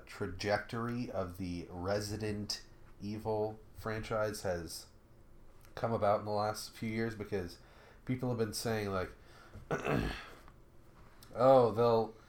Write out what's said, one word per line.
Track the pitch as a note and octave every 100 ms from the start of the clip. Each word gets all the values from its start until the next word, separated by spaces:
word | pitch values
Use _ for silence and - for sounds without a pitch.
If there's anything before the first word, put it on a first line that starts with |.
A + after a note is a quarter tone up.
| -
trajectory | - G2+ F#2+ G#2 G#2 - A#2 A#2+ A#2+ A#2+
of | F#2+ F2+ F2
the | F2+ F2 D#2
Resident | F2+ F2+ G#2 G#2 G#2 G#2+ G#2 G#2 - - - - -
Evil | G2+ A2 A2 G#2+ G#2+ A2 - -
franchise | A2 A2 A2 A2 G#2+ G#2
has | G2 F2 D#2+ - - - - - - - - - - -
come | A#2
about | G#2+ G2+ G#2
in | G#2
the |
last | G#2 G#2+ G#2 - -
few | A2+
years, | A2 A2+ G#2
because | G#2 G2 E2+ - - - - - -
people | B2+ B2+
have | A2+
been | G#2+
saying, | G2+ A#2+ A2 G2+
like, | F#2+ F2 - - - - - -
<clears throat> | - - A#1+ G1+ - - - - - - - - - - - - A2
Oh, | C3 C3 A2+
they'll, | G#2 A#2+ A2+ A2 -